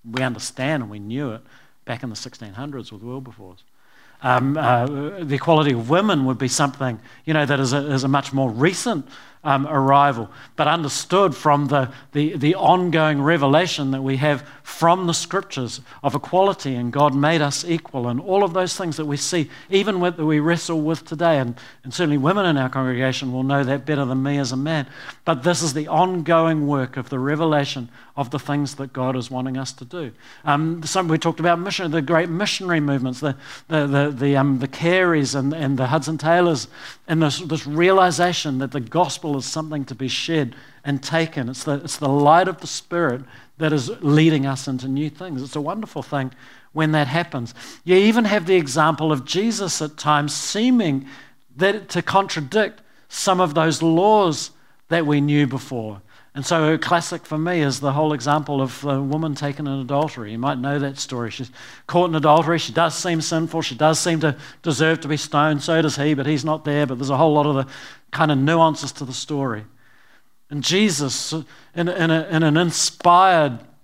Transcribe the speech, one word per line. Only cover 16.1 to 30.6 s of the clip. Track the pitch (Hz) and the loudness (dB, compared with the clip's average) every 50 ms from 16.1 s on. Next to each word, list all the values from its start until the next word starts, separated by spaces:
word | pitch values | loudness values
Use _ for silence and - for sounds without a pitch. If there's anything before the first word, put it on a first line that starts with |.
| 127 | -2
equality | 143 - - - 185 190 202 190 - - 139 131 | -2 -6 0 2 2 4 2 0 -2 -4 -4 -4
and | 120 120 120 | -2 -4 -2
God | 120 143 147 147 131 | 2 2 2 2 4
made | 139 143 151 170 160 | 2 2 2 2 2
us | 151 143 135 - - | 0 0 -2 -6 -2
equal | 175 165 165 - - - 131 120 120 | -2 -4 -4 -4 -6 -6 -4 -4 -2
and | 120 131 | -4 -4
all | 165 202 185 202 | -2 0 2 2
of | 202 185 165 | 2 0 0
those | 185 180 175 - | -2 -2 -2 -4
things | - 190 170 143 | -6 -6 -6 -6
that | - 156 | -6 -4
we | 147 143 | -4 -4
see, | 143 - - 185 175 143 - - - - - | -4 -4 -2 -2 -2 -2 -4 -8 -20 -8 0
even | 190 196 196 214 202 180 | 0 2 2 2 0 0
with, | 175 180 170 | 0 -2 0
that | 170 156 | 0 0
we | 156 156 151 | 2 2 2
wrestle | 147 165 170 165 - - 170 160 | 2 2 0 0 -2 -4 -2 -2
with | 151 156 165 - - | 0 -2 -2 -4 -6
today. | - 165 151 175 165 160 139 | -12 -6 0 2 2 4 2
And, | 131 117 120 - - - - _ - | 0 -2 -6 -10 -14 -20 -20 _ -16
and | 131 | -12
certainly | - - 180 151 147 143 | -4 -2 0 2 2 2
women | 131 156 190 208 190 | 2 2 2 2 2
in | 175 156 | 2 2
our | 139 131 127 | 2 0 -2
congregation | - 135 131 127 127 120 131 131 127 - 139 127 | -2 -2 -2 -2 -2 0 0 -2 -2 -2 -6 -6
will | 123 127 | -4 -2
know | 131 135 143 139 | -2 0 0 0
that | 135 123 139 135 123 | 2 0 -2 -4 -2
better | 151 151 143 139 | -4 -2 -2 -2
than | 123 131 131 | -2 -2 -2
me | 131 143 143 143 | -2 -2 -2 -2
as | 139 117 | -2 -4
a | 131 | -4
man. | 131 139 156 165 151 131 - - - - - - _ _ | -4 -4 -2 -4 -4 -4 -8 -12 -18 -18 -18 -20 _ _
But | 170 165 123 | -2 -2 0
this | 123 175 175 - | 2 0 0 2
is | 160 156 131 | -2 -2 -4
the | 156 151 156 | -4 -4 0
ongoing | 165 156 180 185 185 175 151 165 170 165 165 165 160 156 147 | 2 2 2 2 0 -4 0 2 4 4 4 2 2 0 0
work | 143 147 139 127 123 - | 0 0 0 -2 -4 -6
of | 135 120 - | -10 -8 -6
the | 143 127 | -6 -4
revelation | 131 139 151 151 170 160 151 147 139 135 - 139 120 117 - - - - _ | -2 -2 0 0 2 2 2 2 0 -2 -6 -10 -10 -12 -16 -20 -20 -14 _
of | 143 139 120 | -6 -6 -4
the | 151 139 | -6 -8
things | - - 143 147 147 131 - | -6 -4 -4 -2 -4 -4 -6
that | - 135 131 | -10 -12 -10
God | - 135 127 131 131 | -6 -4 -4 -2 -4
is | 127 120 127 | -4 -6 -6
wanting | 131 127 127 131 127 131 | -8 -6 -6 -6 -6 -8
us | 131 - - | -8 -10 -12
to | - 127 | -16 -18
do. | 120 180 180 156 117 101 _ - - - - - | -14 -12 -10 -10 -12 -12 _ -20 -20 -20 -10 -2
Um, | 151 147 151 | -2 0 0